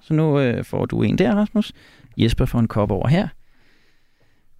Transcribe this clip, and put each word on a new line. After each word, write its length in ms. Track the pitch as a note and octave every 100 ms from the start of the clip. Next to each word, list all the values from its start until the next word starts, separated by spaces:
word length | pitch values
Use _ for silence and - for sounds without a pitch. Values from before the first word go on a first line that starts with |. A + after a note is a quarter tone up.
så 120 | -
nu, 260 | D#3 D#3 C#3+
øh, 240 | C3 F#2+ F#2
får 200 | - F#2+
du 180 | A2+
en 140 | A2 -
der, 180 | G3 G3+
Rasmus. 380 | G#3+ G#3 - - - - - -
Jesper 280 | A2+ - B2+
får 140 | A#2+
en 80 | A2+
kop 240 | A2 G2+
over 160 | F#2+ A2+
her. 200 | E3 - - - - _ _ _ _ _ _ _ _ _